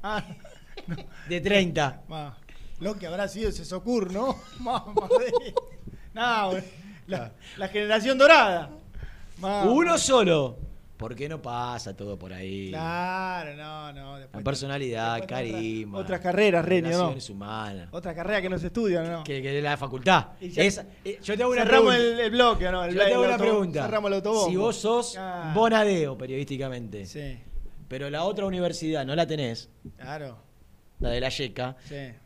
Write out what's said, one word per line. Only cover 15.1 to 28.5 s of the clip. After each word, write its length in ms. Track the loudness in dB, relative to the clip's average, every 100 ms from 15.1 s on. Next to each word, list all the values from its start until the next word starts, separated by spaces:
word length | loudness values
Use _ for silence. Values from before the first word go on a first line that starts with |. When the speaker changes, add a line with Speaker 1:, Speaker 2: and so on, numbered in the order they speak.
| -2
Speaker 1:
después 100 | -4
otra, 120 | -6 -4 -4
Speaker 2:
carisma, 420 | -4 -4 -6 -8
Speaker 1:
otras 220 | -6 -4
carreras, 440 | 0 4 4 4
Reni, 260 | 4 2 2
¿o 20 |
no? 60 | 2
Speaker 2:
relaciones 320 | 0 -2 -8
humanas. 580 | -12 -8 -8 -8 -10 -10
Speaker 1:
Otra 220 | -10 -10
carrera 260 | -8 -2 -2
que 100 | -2
no 100 | -4
se 80 | -4
estudia, 340 | 0 2 2
¿no? 220 | 0 -6
Speaker 2:
Que, 180 | -6 -6
que 160 | -2 -2
es 60 |
la 140 | -2 -2
facultad. 500 | -4 -2 4 4 4 -10
Speaker 1:
Y 100 | -8
ya 120 | 2
Speaker 2:
Esa, 220 | 2 2 -10 -14
eh, 160 | -12 -10
yo 120 | -6 0
te 60 |
hago 120 | 2
una 100 | 2
Speaker 1:
cerramos 320 | 6 8 8 6
Speaker 2:
pregunta. 180 | 4
Speaker 1:
el, 120 | 2 0
el 60 |
bloque, 360 | 6 6 6 0
¿o 40 |
no? 120 | 0 0
El 80 |
Speaker 2:
Yo 60 | 4
te 60 | 6
Speaker 1:
bla-, 100 | 6
Speaker 2:
hago 80 |
Speaker 1:
el 60 | 4
Speaker 2:
una 40 |
Speaker 1:
autobombo. 260 | 4 4 4
Speaker 2:
pregunta. 220 | 2 0 0
Speaker 1:
Cerramos 240 | 0 0
el 40 | 0
autobombo. 320 | 2 2 2
Speaker 2:
Si 60 | 2
vos 180 | 0 0
sos 400 | 2 2 0 -6
Speaker 1:
Ah. 340 | -6 -6 -2 4
Speaker 2:
Bonadeo 600 | 6 6 4 2 0 -4
periodísticamente, 880 | -6 -6 -4 -6 -6 -6 -10 -10 -12
Speaker 1:
Sí. 320 | -12 -12 -12 -8 -8 -8 -12 -12
Speaker 2:
pero 200 | -8 -6
la 120 | -2
otra 220 | -2 -2
universidad 580 | -2